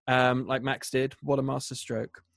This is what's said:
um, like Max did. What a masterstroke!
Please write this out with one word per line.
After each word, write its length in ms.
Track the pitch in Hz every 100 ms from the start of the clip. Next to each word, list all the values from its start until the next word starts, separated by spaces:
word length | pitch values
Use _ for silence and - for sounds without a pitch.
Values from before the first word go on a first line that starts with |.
| -
um, 380 | 127 127 127 127
like 160 | 131
Max 300 | 135 131 -
did. 240 | 131 131 -
What 160 | 139 139
a 40 |
masterstroke! 800 | 135 135 - 131 - 113 113 - _